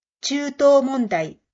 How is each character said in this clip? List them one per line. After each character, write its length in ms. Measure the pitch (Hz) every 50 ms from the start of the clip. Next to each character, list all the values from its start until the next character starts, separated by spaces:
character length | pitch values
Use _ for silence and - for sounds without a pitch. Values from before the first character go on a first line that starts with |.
| _ _ _ _
中 260 | - - 277 285 285
東 360 | 285 277 - 285 285 285 277 254
問 260 | 269 269 262 233 202
題、 320 | 190 165 160 151 - _ _ _